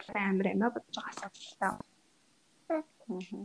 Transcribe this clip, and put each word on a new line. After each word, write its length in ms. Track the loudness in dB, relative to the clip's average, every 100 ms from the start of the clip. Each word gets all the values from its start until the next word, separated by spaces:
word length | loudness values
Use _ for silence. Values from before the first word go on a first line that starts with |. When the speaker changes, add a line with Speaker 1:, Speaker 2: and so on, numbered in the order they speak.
| -6
Speaker 1:
амар 340 | 0 4 4 4
юм 80 | 4
а 60 | 4
бодож 240 | 2 -8
байгаа 160 | -8 -8
асуудал 320 | -8 -10 -12
л 160 | -12 -2
та. 100 | 0 0 -10 _ _ _ _ _ _ _ -2 -2 -2 _ -8
Speaker 2:
Мгм. 320 | -6 -6 -2